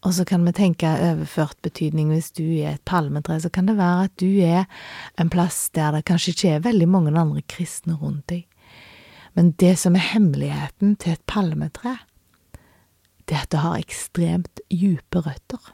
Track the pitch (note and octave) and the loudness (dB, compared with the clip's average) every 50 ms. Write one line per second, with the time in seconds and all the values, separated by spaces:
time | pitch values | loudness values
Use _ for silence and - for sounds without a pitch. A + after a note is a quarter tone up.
0 | - F#3+ F#3 F3 F3+ - G3 F3 E3+ E3+ F3 - G3+ F#3 E3 - - D#3+ D#3+ C3 | 0 0 0 0 0 2 2 2 4 2 2 2 2 2 2 2 0 0 2 2
1 | D#3+ E3+ E3 D#3 D#3 D3 - - D#3 C#3+ - _ - E3+ - - E3 D3+ D3+ D#3 | 2 0 0 0 -4 -6 -2 -2 -2 -2 -4 _ -10 -10 -6 -4 -4 -2 0 0
2 | D3+ D3+ D#3 D#3+ D#3+ - _ - D#3+ D#3+ E3 D#3 D3 D3+ D3+ C#3+ _ - F#3 F3+ | 0 0 0 0 -2 -4 _ -6 -4 -2 -2 -2 -2 -4 -6 -8 _ -2 -2 -2
3 | D#3 C#3 C#3+ D3 D3 - E3 D#3+ D#3+ E3+ - F#3 F#3 G3 A3 G#3 F#3 F3 F3 F3+ | -2 -2 -4 -6 -4 -4 -4 -4 -4 -4 -2 0 0 2 2 2 2 2 2 2
4 | F#3+ F#3+ _ - F#3 F#3 G3 G3+ F3+ E3 E3+ F3+ F#3+ - - - - - - - | 0 -2 _ -2 0 2 2 4 4 4 4 2 0 -2 -6 -20 -20 -18 -18 -18
5 | - - _ - E3+ E3 - F3+ F3 F3 - - - - _ E3 D#3 D3+ D3 D#3 | -18 -18 _ -2 -2 0 2 0 0 0 -2 -6 -8 -6 _ -2 0 0 0 -2
6 | D3+ - F3 E3+ - - E3+ - - F#3 D#3 D3+ E3 A#3+ A#3 G#3 E3 E3+ F#3 F#3+ | 0 0 0 0 0 -2 -4 0 2 2 2 2 0 2 2 4 4 4 4 4
7 | E3+ D3+ D3 E3 E3 D3+ D3 D3 - _ - - F3 - - - _ E3 E3 D3 | 4 2 2 2 0 0 -2 -4 -8 _ -8 -8 -8 -8 -8 -10 _ -6 -6 -4
8 | D3+ D3 C#3+ D3 C#3 - F3 F3 E3+ _ _ _ _ - - - - - - - | -4 -6 -6 -6 -6 -8 -8 -8 -8 _ _ _ _ -20 -20 -20 -20 -20 -20 -20
9 | - - - - - - _ - E3+ F3 D#3 - F#3 F3 F#3 D#3+ - F#3+ F3 F#3 | -20 -20 -20 -20 -20 -6 _ 4 4 4 6 6 4 4 4 4 4 2 4 4
10 | E3+ - - A3 G#3 E3+ C#3 C#3 C#3 C#3+ D3 D3 D3 C#3 - _ G3 G3+ G#3 - | 2 2 2 4 4 4 4 0 -2 -4 -4 -6 -6 -8 -6 _ 0 0 0 0
11 | - F3 E3 - _ - - A3 G3 E3+ D#3 D3 D3+ D#3 _ - - A#3+ B3+ A#3 | 0 -4 -4 -4 _ -6 -2 -2 -2 0 -2 -4 -6 -6 _ -8 -8 -8 -8 -8
12 | - _ _ _ _ _ _ _ _ _ _ - _ _ _ _ _ _ _ _ | -12 _ _ _ _ _ _ _ _ _ _ -20 _ _ _ _ _ _ _ _
13 | _ _ _ _ _ - D#3+ C#3+ C3+ - - D3+ D3 E3+ E3+ - D#3+ - - - | _ _ _ _ _ -6 -6 -4 -4 -2 -2 0 0 0 -2 -4 -6 -8 -10 -12
14 | - - _ - E3+ E3 E3 F3+ E3+ - _ - - _ - E3+ F#3 G3+ F3 D3 | -12 -8 _ -2 0 0 0 -2 -2 -4 _ -18 -8 _ -4 0 2 0 0 0
15 | - _ - F3+ D#3+ D#3 C3+ - _ _ B3+ A#3+ _ - | -4 _ -4 -2 -2 -4 -8 -10 _ _ -14 -14 _ -18